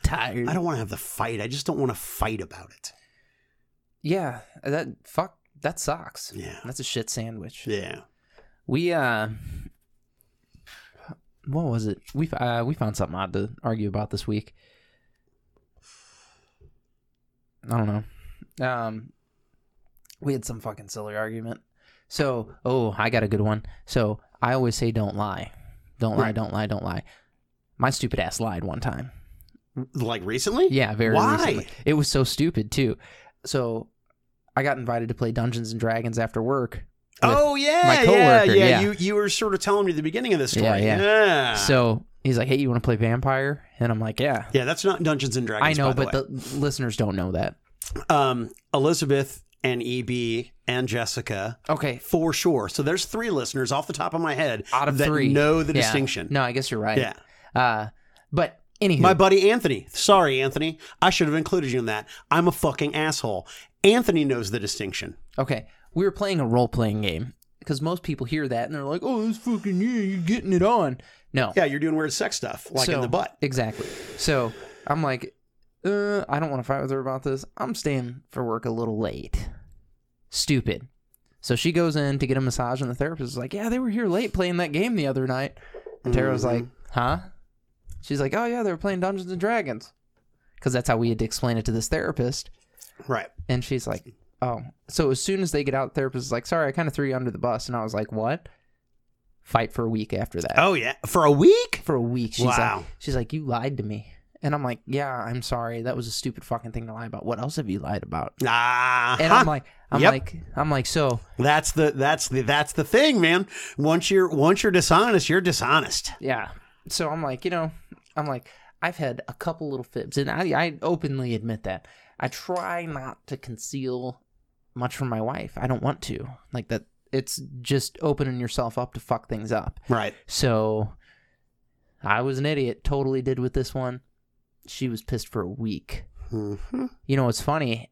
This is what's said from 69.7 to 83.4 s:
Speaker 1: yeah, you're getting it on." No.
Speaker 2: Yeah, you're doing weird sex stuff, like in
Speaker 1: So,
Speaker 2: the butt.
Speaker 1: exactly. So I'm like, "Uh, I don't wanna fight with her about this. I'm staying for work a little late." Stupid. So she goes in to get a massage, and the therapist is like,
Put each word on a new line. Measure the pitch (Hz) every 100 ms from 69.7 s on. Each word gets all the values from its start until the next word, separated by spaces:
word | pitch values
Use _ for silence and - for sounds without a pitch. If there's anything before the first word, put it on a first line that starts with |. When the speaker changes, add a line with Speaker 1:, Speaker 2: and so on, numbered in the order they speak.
| 180
Speaker 1:
yeah, | 220 247
you're | 196 190
getting | 165 240 180
it | 180
on." | 190 240 156 131 - - _
No. | 135 117 190
Speaker 2:
Yeah, | 156
you're | 139
doing | 160 156
weird | 151
sex | - - -
stuff, | - - -
like | 131 127
in | 147
Speaker 1:
So, |
Speaker 2:
the | 123
butt. | 175 - -
Speaker 1:
exactly. | 143 127 113 107 - - - -
So | - 143 117 - - - -
I'm | 147
like, | 151 127 - - _ _ _ _ 185
"Uh, | 202 202 202 -
I | 143
don't | 160
wanna | 135
fight | 120 139
with | 135
her | 135
about | 131 131
this. | 139 135 139 -
I'm | 254 233
staying | 156 135 123 127 -
for | 131
work | 120 113 117
a |
little | 113 117 107
late." | 110 57 - - - - - - _ _ _ _ _
Stupid. | - - 139 117 - 123 _ _ _ _ _
So | - 120
she | 165
goes | 170 170 151
in | 143 139
to | 131
get | 131
a |
massage, | 131 123 123 131
and | 131
the | 123
therapist | 143 165 123
is |
like, | 127